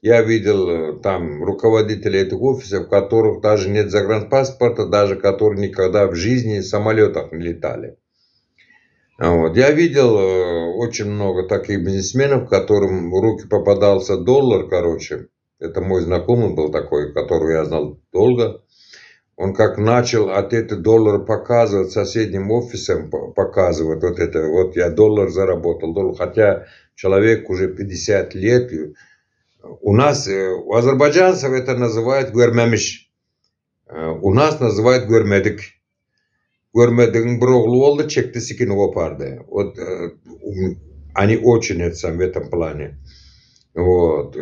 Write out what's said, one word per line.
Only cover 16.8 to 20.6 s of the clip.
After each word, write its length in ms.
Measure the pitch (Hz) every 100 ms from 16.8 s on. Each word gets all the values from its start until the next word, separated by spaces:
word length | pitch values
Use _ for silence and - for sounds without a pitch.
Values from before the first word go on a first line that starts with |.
| 73 73 73
которого 380 | 73 73 85 80
я 140 | 80
знал 340 | 78 78 76 - _
долго. 500 | 92 123 123 113 - _ _ _ - - _ _ -
Он 180 | 95
как 240 | 95 107 -
начал 520 | 107 120 120 117 98
от 220 | 95 98
этого 280 | 117